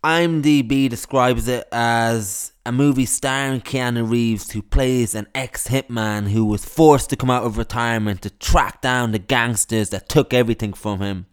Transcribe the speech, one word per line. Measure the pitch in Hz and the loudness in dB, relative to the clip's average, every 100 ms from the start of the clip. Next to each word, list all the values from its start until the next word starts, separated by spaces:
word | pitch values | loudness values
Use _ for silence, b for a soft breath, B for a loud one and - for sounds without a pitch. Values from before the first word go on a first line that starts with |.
I | 156 165 | 2 2
M | 170 160 | 2 2
D | 147 147 | 4 4
B | 117 139 135 | 2 0 0
describes | 117 - 135 127 120 120 | -2 -2 2 2 2 -2
it | 123 - | -4 -4
as | 117 117 117 117 117 101 - - _ | -2 0 2 0 -2 -4 -8 -12 _
a | - | -6
movie | 123 143 131 120 | 2 2 2 0
starring | - 135 135 135 131 | -2 -2 -2 -2 -4
Keanu | - 135 123 120 113 | -4 -4 -2 -2 0
Reeves, | 120 117 107 - | 0 0 -2 -4
who | 107 | -10
plays | - - 131 127 117 | -2 0 2 2 0
an | 107 104 | -4 -8
ex-hitman | 135 127 - - 131 - 117 110 104 101 | -8 -8 -8 -2 -2 -2 -4 -2 -2 -2
who | 110 | 0
was | 107 104 | 0 -2
forced | - - 156 143 - | -4 4 6 6 2
to | 135 | -2
come | 127 | 0
out | 123 | 0
of | 117 110 | -2 -4
retirement | 113 120 117 113 104 98 | -6 -4 -2 0 -2 -4
to | 101 | -8
track | _ - 175 110 - | _ 2 2 2 -4
down | 131 127 117 | -2 0 0
the | 107 | -4
gangsters | 87 123 120 113 - 113 104 | 0 0 0 -2 -2 -2 -2
that | 95 - | -6 2
took | 160 127 | 2 4
everything | 123 117 113 107 | 2 2 0 -4
from | 92 110 98 | -6 -6 -4
him. | 101 95 90 | -4 -6 -12